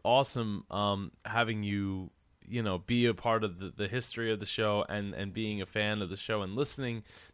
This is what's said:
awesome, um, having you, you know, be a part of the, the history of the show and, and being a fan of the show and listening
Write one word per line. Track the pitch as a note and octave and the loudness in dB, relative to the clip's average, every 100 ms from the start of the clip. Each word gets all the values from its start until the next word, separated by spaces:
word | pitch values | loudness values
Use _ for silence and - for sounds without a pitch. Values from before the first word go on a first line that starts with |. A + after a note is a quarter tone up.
awesome, | G#2+ B2+ C3+ B2 A2 G2+ - | 4 4 4 0 -2 -2 -4
um, | G2+ G#2 G2 G2 - - | 0 2 0 -4 -8 -4
having | A2+ A2+ G#2+ | 0 2 0
you, | G2+ G2+ G2 F#2+ F2+ - _ _ - | 0 0 0 -4 -6 -14 _ _ -8
you | A#2+ | -2
know, | G#2+ F2+ | 0 -2
be | G2+ A#2+ A#2 | 2 4 4
a | |
part | F#2+ A#2 A2 | 4 2 2
of | G#2+ F2 | 2 -4
the, | F#2+ - | -8 -4
the | G2+ | -2
history | B2 A#2+ A#2 A2+ | -2 -4 -2 0
of | G#2+ | 0
the | G#2 | -2
show | - A2 G#2 - | 0 2 2 2
and, | G#2 G2+ | -2 -4
and | A#1 G2 | -4 -4
being | G#2 A2 G#2 | -4 -2 -2
a | F#2+ | -2
fan | G#2+ G#2 G#2+ | 0 0 0
of | F#2 | -2
the | G2 | -4
show | - A2 | -2 -2
and | F#2+ A2+ | 0 -2
listening | C#3+ - B2+ A2+ - - - | -2 -2 -4 -4 -8 -18 -20